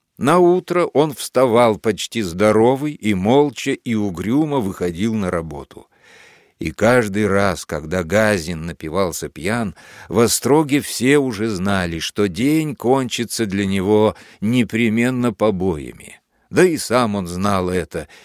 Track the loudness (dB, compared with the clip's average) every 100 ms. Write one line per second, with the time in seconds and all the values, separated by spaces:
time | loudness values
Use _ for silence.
0 | _ -4 2 4 6 4 0 -2 0 2
1 | 2 -2 -2 2 4 6 4 2 -2 -4
2 | -4 -6 -4 2 4 6 4 2 -4 -4
3 | -2 0 2 4 2 -2 -6 -6 -4 -2
4 | -2 -4 -2 0 0 -2 -4 -4 -6 -2
5 | -2 -2 -2 -4 -6 -12 -16 -20 -20 _
6 | _ -20 -20 _ _ -10 -10 0 4 4
7 | 2 0 0 2 0 -2 -6 -8 -4 -4
8 | 0 2 2 0 -4 -8 -8 -10 -6 -4
9 | -2 -4 -10 -8 -4 -4 -4 -8 -18 -20
10 | -4 2 2 2 2 2 2 -2 -2 -2
11 | 2 2 0 -2 -4 -2 -2 0 -2 -6
12 | -6 -2 -2 0 0 0 -2 -4 0 0
13 | 0 -6 -6 -4 -4 -2 -2 -2 2 2
14 | 2 -2 -12 -8 -2 0 0 0 0 2
15 | 0 0 -2 0 0 0 -2 -4 -8 -16
16 | -20 -20 _ _ _ 2 2 2 -2 0
17 | 0 -2 -6 -4 0 0 0 -2 -4 -8
18 | -12 -16